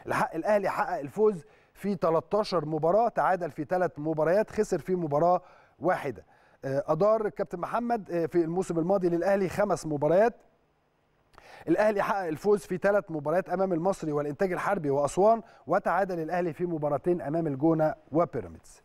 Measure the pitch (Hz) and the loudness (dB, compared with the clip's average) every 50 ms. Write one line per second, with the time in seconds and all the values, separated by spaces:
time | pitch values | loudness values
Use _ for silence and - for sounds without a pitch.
0 | - 113 120 - 196 - - 165 160 202 214 208 190 160 - - 208 - 180 156 | -8 -4 -2 -2 -2 -2 -4 -4 0 0 0 2 0 0 -2 -2 -4 -4 -4 -6
1 | 143 143 - 190 220 214 208 160 - - _ _ _ _ _ - - 196 202 - | -6 -8 0 2 2 2 2 0 -10 -18 _ _ _ _ _ -8 -4 -4 -2 0
2 | - 165 165 160 - - - 208 208 - 196 170 151 151 160 156 151 165 185 214 | 0 2 2 0 0 0 -2 -2 0 0 -2 -2 -2 -2 -2 0 2 4 4 4
3 | 240 220 - - 143 160 185 180 175 160 - - 147 - 185 180 180 170 - - | 2 2 2 2 2 2 2 0 -2 -6 -6 -8 -6 -2 0 0 0 -2 -2 -4
4 | 147 160 160 151 156 160 180 208 214 - - 220 208 - 196 165 - - 185 180 | -4 -4 0 0 2 2 4 2 2 0 -2 -2 -2 0 -2 -4 -2 -2 -2 -2
5 | 170 151 143 147 165 175 180 175 - - - - _ _ _ _ 135 175 180 - | -2 0 0 2 4 4 2 2 -2 -8 -20 -20 _ _ _ _ 0 0 0 0
6 | - 143 113 - - _ _ _ _ _ _ _ - 135 135 139 - - 156 156 | -2 -8 -8 -8 -16 _ _ _ _ _ _ _ -6 -4 -2 -2 0 -2 0 2
7 | 196 208 220 226 214 196 - - 202 - - 175 165 - 180 226 240 233 240 226 | 4 4 4 2 0 -4 -4 -4 -6 -6 -6 -8 -8 -4 -4 -4 -2 -2 -2 -4
8 | 175 - 175 170 165 156 - 175 170 160 170 185 185 - 175 165 160 175 196 202 | -4 -4 -2 -2 -2 0 2 0 0 2 0 -2 -2 -2 -2 -2 2 2 2 2
9 | 180 175 170 170 170 190 196 202 190 165 - 185 208 208 175 - - 160 151 139 | 2 0 0 0 2 2 2 2 0 -2 0 -2 0 0 0 -2 -2 -6 -4 0
10 | 143 151 165 190 220 240 - - _ _ _ _ _ _ _ _ _ _ _ _ | 2 4 4 4 4 4 2 -4 _ _ _ _ _ _ _ _ _ _ _ _
11 | _ _ _ _ _ _ _ - - - - - - 151 165 185 214 214 214 202 | _ _ _ _ _ _ _ -20 -20 -20 -20 -14 -2 -2 0 2 2 2 2 0
12 | - - 220 196 185 165 156 139 - 202 208 202 - - 185 175 - 196 202 202 | -2 -2 -2 -2 -2 -4 -6 -2 2 2 2 2 0 -6 -6 0 0 2 2 2
13 | - - 160 151 139 151 160 185 185 - 180 180 190 190 180 160 170 196 190 - | 0 -2 -8 -6 -4 0 0 0 0 -2 -2 -2 0 0 0 0 0 -2 -2 -2
14 | - 156 147 147 147 147 143 - 196 185 180 151 135 165 202 196 151 143 135 143 | -4 -4 -2 -2 -2 -4 -2 -2 -2 -2 -2 -4 -2 -2 -2 -2 0 0 0 0
15 | 143 135 - 175 190 220 226 226 - - - - _ 127 165 202 - 208 165 180 | 0 0 2 4 4 4 4 2 0 -12 -20 -20 _ -2 -2 0 0 0 0 0
16 | 196 185 185 165 160 156 175 180 180 170 147 - 180 175 170 151 147 147 147 139 | 0 -2 -2 -6 -4 -4 -2 -2 -2 -2 -4 -4 -4 -4 -4 -4 -2 -2 -2 -2
17 | - 175 175 170 - 147 151 170 165 156 139 131 143 165 165 160 156 156 - - | 0 -2 -2 -2 -2 -4 -2 -2 -2 -2 -2 2 2 2 4 4 2 0 0 -4
18 | _ _ 131 160 175 - - 123 92 85 82 82 _ - - - _ | _ _ 0 0 0 0 -2 -8 -8 -8 -16 -20 _ -20 -20 -20 _